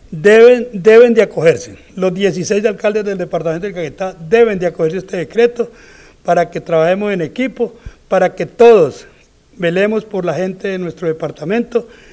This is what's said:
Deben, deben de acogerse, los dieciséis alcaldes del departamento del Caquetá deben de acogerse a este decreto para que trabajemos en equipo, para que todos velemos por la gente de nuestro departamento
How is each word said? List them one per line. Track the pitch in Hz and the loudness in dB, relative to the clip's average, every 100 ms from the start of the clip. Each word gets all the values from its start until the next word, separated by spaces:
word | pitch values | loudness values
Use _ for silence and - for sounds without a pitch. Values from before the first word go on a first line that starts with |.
| - | -16
Deben, | 160 196 220 233 247 233 | -2 2 6 6 4 -2
deben | 202 175 226 240 | -2 4 6 6
de | 226 | 4
acogerse, | 202 - 165 123 - 90 - - | 0 2 0 0 -4 -20 -18 -4
los | 185 | -4
dieciséis | 180 202 170 175 208 214 | -2 -2 -2 -4 -2 -2
alcaldes | 190 214 214 | -2 -4 -2
del | 208 196 | -4 -6
departamento | 175 170 160 160 202 | -6 -6 -4 -6 -8
del | 180 | -8
Caquetá | 156 - 185 180 | -10 -8 -10 -10
deben | 160 226 233 190 | -2 0 2 0
de | 175 | -4
acogerse | 160 160 185 | -2 -4 -4
a | |
este | 185 185 | -8 -8
decreto | 160 208 233 240 233 - - - - _ | -6 0 0 0 -8 -10 -20 -20 -20 _
para | - 175 170 | -2 0 -2
que | 170 | -6
trabajemos | 156 160 165 190 208 | -4 0 2 0 -2
en | 196 | -4
equipo, | 156 - 254 - 233 - - - - | -6 -6 -6 -4 -8 -8 -20 -20 -4
para | 190 180 180 | -2 0 -4
que | 170 | -4
todos | - 233 220 147 - - _ _ _ _ - | 4 6 8 4 -2 -18 _ _ _ _ -6
velemos | 170 175 208 220 214 | -4 -2 -2 -2 -6
por | 196 | -6
la | 175 | -4
gente | 151 190 190 202 | -4 -6 -6 -8
de | 190 | -8
nuestro | 175 156 170 | -8 -8 -6
departamento | 160 151 - 156 226 233 233 233 - - | -6 -8 -10 -6 -4 -2 -6 -8 -18 -20